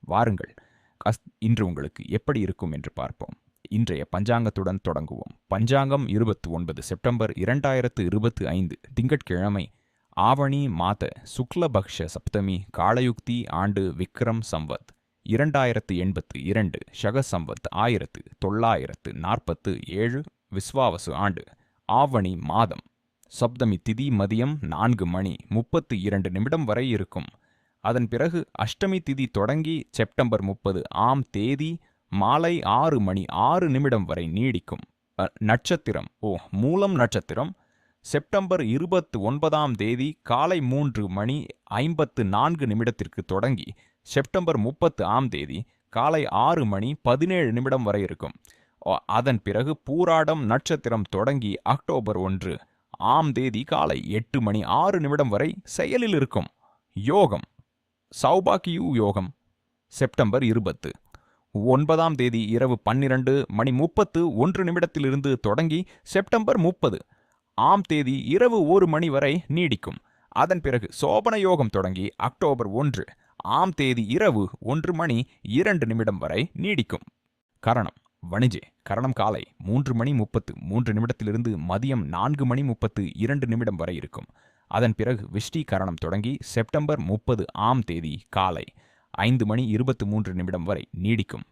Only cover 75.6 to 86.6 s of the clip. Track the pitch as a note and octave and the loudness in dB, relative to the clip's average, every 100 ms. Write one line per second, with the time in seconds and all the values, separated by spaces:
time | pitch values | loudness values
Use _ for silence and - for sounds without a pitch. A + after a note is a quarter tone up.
75.6 | G3+ F#3 A#2 A2+ A2 G2 - E2+ D#3 - | 2 2 0 0 0 -2 -4 -2 -4 -4
76.6 | G3 G3 A#2 - - _ _ _ _ _ | -2 0 -2 -4 -10 _ _ _ _ _
77.6 | - B2 G2+ - _ _ F2 F#2+ B2 G2 | 0 0 0 -6 _ _ -6 2 2 2
78.6 | - _ - G2 C3 B2+ G#2 F2+ - _ | -10 _ -6 -2 -2 0 0 -2 -8 _
79.6 | F#2 A#2 C3 A#2 A#2+ C#3 G#2+ - - - | -2 0 2 0 2 0 0 -2 -4 -12
80.6 | D#2+ G#2 A#2 G#2+ A2+ B2 G#2+ G#2+ A#2+ G2 | -4 -2 0 0 0 -2 -2 -2 -2 -2
81.6 | E2 F#2+ C3 C3 D2+ E2+ A2+ D3 C3+ A#2+ | -2 -2 0 -2 -2 -2 -2 0 0 0
82.6 | C#3 A2+ A2 - F#2+ - A2 C#3+ C3 A2+ | -2 -2 -2 -2 -6 -2 -2 0 0 0
83.6 | A#2 F#2 E2+ F2 - - - _ _ _ | 0 -2 -4 -6 -8 -14 -16 _ _ _
84.6 | _ G2 A#2 A2 A2 B2 - F#2+ - E3 | _ 0 2 2 0 -2 -4 -6 -6 -6
85.6 | D3 F#2+ F#2 E2 D#2+ F#2+ A2 C#3 - - | -2 -2 -2 -4 -4 -2 -4 -6 -6 -4